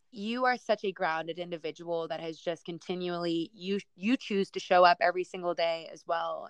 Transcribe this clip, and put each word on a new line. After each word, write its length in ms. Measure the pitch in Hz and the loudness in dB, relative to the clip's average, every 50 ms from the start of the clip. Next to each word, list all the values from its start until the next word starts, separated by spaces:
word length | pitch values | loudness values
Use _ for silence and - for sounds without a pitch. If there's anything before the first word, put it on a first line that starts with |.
| _ _ | _ _
you 360 | - 220 202 220 233 247 254 | -12 -8 -6 -4 -2 0 0
are 100 | 254 247 | 0 0
such 260 | 233 - - 214 208 - | 0 0 -2 -2 0 0
a 60 | 196 175 | -4 -4
grounded 460 | - 185 160 160 160 165 165 165 175 | -2 -2 0 0 -2 -4 -4 -6 -8
individual 680 | 175 175 170 160 160 156 151 - 170 170 170 165 165 165 | -6 -8 -8 -6 -6 -8 -8 -8 -6 -4 -4 -2 -2 -4
that 120 | 165 160 | -6 -6
has 180 | 165 165 160 - | -6 -8 -10 -6
just 260 | - 175 165 160 - | -6 -6 -6 -6 -6
continually, 840 | - 170 160 - - 185 180 180 175 175 175 175 170 165 165 165 - - | -10 -10 -10 -6 -6 -4 -4 -2 -4 -4 -2 -2 0 0 0 -2 -4 -8
you, 260 | - 175 185 196 202 - - _ | -10 -4 -2 -2 -2 -4 -6 _
you 220 | 190 180 220 254 | -6 -2 -2 -2
choose 340 | - - - 214 196 190 - - | -2 -2 -2 0 0 0 0 -4
to 80 | 190 | -8
show 240 | - - 190 180 180 | 0 6 8 10 10
up 140 | 175 175 - | 10 8 6
every 240 | - 175 175 185 175 | 4 2 2 0 -4
single 300 | - - 190 175 175 170 | -6 -6 -6 -4 -4 0
day 340 | 170 170 165 165 165 160 - - | 0 0 0 0 -4 -6 -12 -16
as 120 | 160 - | -16 -6
well. 420 | - 170 165 165 165 160 151 - - | -4 -4 -2 -2 -4 -6 -8 -10 -14